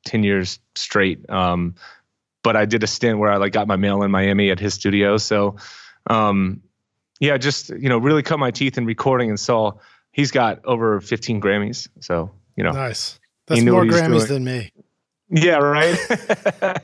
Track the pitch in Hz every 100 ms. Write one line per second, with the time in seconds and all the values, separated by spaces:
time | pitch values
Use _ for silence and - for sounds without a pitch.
0 | - 113 104 98 92 - _ - - 104
1 | 95 82 - 95 90 87 87 85 - -
2 | _ _ _ _ 117 117 107 110 110 -
3 | 120 110 104 101 98 107 104 98 101 101
4 | 101 98 98 98 101 92 104 - 101 101
5 | 101 107 - 104 101 101 - - - _
6 | - 110 107 101 95 98 _ _ _ _
7 | _ - 143 139 139 143 - 175 139 117
8 | 127 151 135 160 131 - 135 131 117 113
9 | 135 127 120 104 - 120 107 101 - _
10 | _ - 139 135 117 98 - 120 113 104
11 | - 113 - 110 98 104 101 127 - _
12 | - 85 82 - _ - 85 135 127 107
13 | - - _ _ - 139 117 180 170 170
14 | 165 117 110 139 127 127 101 _ - _
15 | _ _ - 165 175 156 143 147 160 175
16 | - 226 - 220 - - 190 185